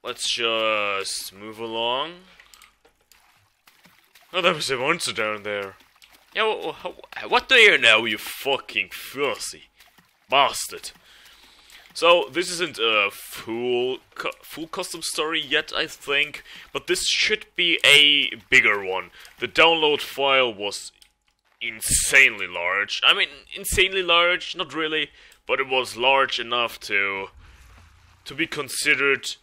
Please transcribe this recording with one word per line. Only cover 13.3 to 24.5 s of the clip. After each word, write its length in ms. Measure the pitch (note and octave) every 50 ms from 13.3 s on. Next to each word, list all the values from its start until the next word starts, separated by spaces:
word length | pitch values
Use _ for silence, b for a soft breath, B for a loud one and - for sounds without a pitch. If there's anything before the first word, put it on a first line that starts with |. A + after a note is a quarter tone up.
| - - - - A2+ A#2 B2 B2 B2 A#2+ B2 B2+ C3 - _ _ _
cu-, 160 | - - - - _
full 260 | - - - - D#3+ E3
custom 340 | - G3 F3+ - - E3+
story 400 | D#3+ - - - D#3 D#3 E3 D#3+
yet, 300 | D3+ C3+ C#3 D3+ D#3 - -
I 140 | - D3+ D#3
think, 560 | - - - - C#3 C#3 D3 D3+ C#3+ - B B B B B B B
but 140 | D3+ - -
this 200 | F3 F3 - -
should 380 | - - - - G#3+ G#3+ - _ _
be 240 | - F3+ E3+ E3 - -
a 500 | B2+ C#3+ D3 D3 D3 D3 C#3+ C3+ - - A#2+ A2+ _
bigger 340 | - C3 A2 A2+ G#2 G2+ G2
one. 280 | F#2 F#2 F#2 F2+ F2 B B B B B B
The 80 | A#2+ -
download 540 | - - D#3 E3 E3 D#3+ D#3 D3+ D3 C3+
file 520 | - - - - C#3 C#3 C3+ C3 C3 B2 A2
was 380 | F#2+ G2+ G2+ F#2+ - - - _ _ _ _ _ _ _ _ _ _ _ _ _ _
insanely 840 | A#2 A#2 A2+ A2 - - - - - - - C3+ C3+ B2+ A2+ G2+ F#2+ F2
large. 540 | F2 F2 F2 F2+ F#2 G2 G#2 G2+ - - -
I 80 | B2+ E3
mean, 160 | G3 F#3 D3+ C#3+ C#3 G#2 _ -
insanely 480 | G#3 G3 - - - F#3+ F#3+ F#3+ F#3+ F#3
large, 520 | E3+ E3+ F3 F3 F3 F3 E3+ - -